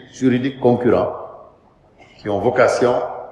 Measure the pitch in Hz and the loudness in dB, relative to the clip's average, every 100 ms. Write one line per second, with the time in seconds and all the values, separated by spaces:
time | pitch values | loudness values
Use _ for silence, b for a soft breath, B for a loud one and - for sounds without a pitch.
0 | - - 127 123 135 - 123 120 120 90 | -14 -2 0 0 -2 0 2 2 2 2
1 | - - - - - _ _ _ _ _ | 0 -6 -14 -18 -20 _ _ _ _ _
2 | - - 107 98 117 131 113 - 123 123 | -20 -14 -6 -2 0 2 2 2 2 0
3 | - - - | -4 -10 -14